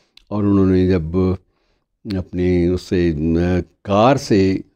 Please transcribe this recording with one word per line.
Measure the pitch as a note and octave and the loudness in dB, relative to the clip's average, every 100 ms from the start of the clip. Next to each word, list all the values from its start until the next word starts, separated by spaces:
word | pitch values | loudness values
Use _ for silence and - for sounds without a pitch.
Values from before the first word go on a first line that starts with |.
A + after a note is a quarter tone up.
| _ _ _ | _ _ _
और | G#2 G2+ | -4 0
उन्होंने | G2 F#2+ F#2 F#2 | 2 4 2 2
जब | F#2 D#2+ F#2 F#2 F2+ _ _ _ _ _ _ A2+ F#2+ | 0 -2 -2 -2 -2 _ _ _ _ _ _ -10 -8
अपनी | F2+ F2+ F2+ F2+ F2 | -8 -4 0 2 0
उससे, | F2+ - F#2 F2 | -2 -2 -2 0
अ, | D2+ D#2+ E2 F2 F2+ - _ - | -2 -2 0 0 -2 -4 _ -4
कार | G2 B2 C3+ | 2 2 2
से, | - G#2 F#2+ F#2+ - | 0 0 2 -2 -8